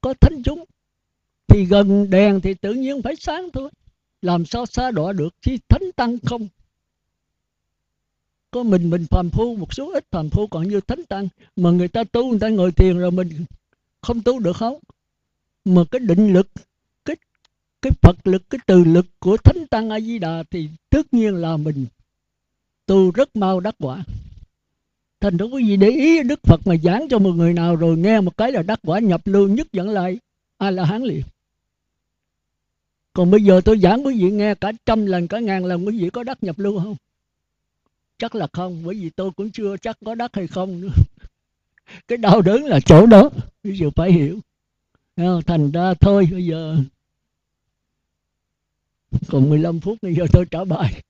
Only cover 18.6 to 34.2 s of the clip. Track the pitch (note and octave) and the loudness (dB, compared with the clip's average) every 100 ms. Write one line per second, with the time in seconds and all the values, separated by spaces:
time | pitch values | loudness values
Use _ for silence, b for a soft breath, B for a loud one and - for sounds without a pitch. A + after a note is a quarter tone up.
18.6 | - F#3 E3+ E3+ F3+ _ F3+ G#3+ - F#4 | 4 6 8 4 2 _ -2 4 4 4
19.6 | D4+ A3 A3 G#3+ A3 A#3 E3+ E3 D#3+ F#3 | -4 -4 -4 -6 -6 -6 -6 -8 -8 -10
20.6 | D3+ D#3+ _ C#4+ D4+ A#3+ A3 F#3 E3 D#3+ | -10 -14 _ 0 2 0 0 -2 -4 -4
21.6 | D3+ C#3+ B2 _ _ _ _ _ _ _ | -4 -4 -8 _ _ _ _ _ _ _
22.6 | _ _ - F#3+ F#3 F3 C#4 A3 F#3+ F#3+ | _ _ 0 2 2 2 -2 -2 -2 -2
23.6 | F#3 - C#3 C3 F3+ - - - - _ | -4 -8 -10 -10 -12 -14 -16 -20 -20 _
24.6 | _ _ _ _ _ _ G3+ E3+ G#3+ C4+ | _ _ _ _ _ _ -4 -2 -4 -2
25.6 | A3+ G3 G3+ C4+ C#4+ E4 B3 D4 - - | 0 4 4 4 2 2 0 -2 4 4
26.6 | - E3 E3 G3+ D4+ A#3+ G3 E3+ E3+ F3 | 4 0 0 -2 -2 0 2 2 0 0
27.6 | E3+ E3 E3 E3 F#3 A3 F#3 - A3+ B3+ | 0 0 0 0 2 0 0 -2 -4 -2
28.6 | E3+ A3 D#3+ F3+ A3+ E3 - G3 G3 G#3+ | -4 -6 -4 -2 0 -2 0 0 2 0
29.6 | D#4+ F#3+ F#3+ G#3 F3+ F#3 _ _ _ _ | -4 -8 -6 -4 -4 -8 _ _ _ _
30.6 | G3 F#3 E3 G#3+ C4 D3+ C3 _ _ _ | -6 -4 -4 -4 -6 -8 -10 _ _ _
31.6 | _ _ _ _ _ _ _ _ _ _ | _ _ _ _ _ _ _ _ _ _
32.6 | _ _ _ _ _ - F3+ G#3 G3+ F#3 | _ _ _ _ _ -2 4 4 6 4
33.6 | F3+ A3 F3+ A#3 C#4 B3 | 4 4 4 2 0 0